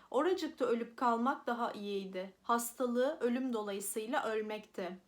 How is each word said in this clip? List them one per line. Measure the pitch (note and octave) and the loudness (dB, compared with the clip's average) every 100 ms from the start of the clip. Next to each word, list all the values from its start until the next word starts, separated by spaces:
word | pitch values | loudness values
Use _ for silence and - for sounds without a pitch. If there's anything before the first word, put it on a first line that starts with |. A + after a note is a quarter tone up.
| - | -2
Oracıkta | B3 E4 F#4 D4+ - - | 2 4 2 -2 0 0
ölüp | A#3 A3+ - | 2 -2 0
kalmak | B3 A#3 B3 C#4+ - | 2 4 2 0 -2
daha | A#3+ A#3 | -2 -2
iyiydi. | G#3 G3+ G3+ F#3+ F#3 F#3+ - | -4 -4 -4 -4 -8 -8 -6
Hastalığı | - A#3+ A#3+ - B3 A#3+ C4 D#4+ | 0 2 0 -2 0 4 2 2
ölüm | A#3+ B3 C4 | 0 0 0
dolayısıyla | A3 G#3 G3+ G3+ A3+ A3 C4 | -2 -2 -4 -4 -4 -2 0
ölmekti. | A3+ A3 G#3+ G#3+ - - F3+ F#3 | 0 -2 -2 -6 -8 -8 -6 -8